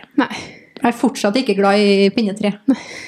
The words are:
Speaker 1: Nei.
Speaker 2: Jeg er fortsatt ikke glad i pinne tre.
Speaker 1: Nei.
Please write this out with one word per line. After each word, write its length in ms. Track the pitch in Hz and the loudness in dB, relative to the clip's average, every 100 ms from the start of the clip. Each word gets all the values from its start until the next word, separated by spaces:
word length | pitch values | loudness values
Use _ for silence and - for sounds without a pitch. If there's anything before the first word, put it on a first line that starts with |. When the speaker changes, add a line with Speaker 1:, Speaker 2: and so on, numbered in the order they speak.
| - - | -10 -4
Speaker 1:
Nei. 120 | 240 - - - - - | -4 -6 -14 -20 -20 -4
Speaker 2:
Jeg 120 | 240 | -2
er 40 | 233 | 0
fortsatt 360 | 254 - 208 220 | -2 0 -2 0
ikke 200 | 254 196 | 0 0
glad 220 | 196 202 | 2 4
i 300 | 202 196 196 | 4 4 2
pinne 260 | 196 208 202 | 2 -2 -2
tre. 160 | 208 202 - | -4 -2 -2
Speaker 1:
Nei. 100 | 254 - - | -2 -4 -18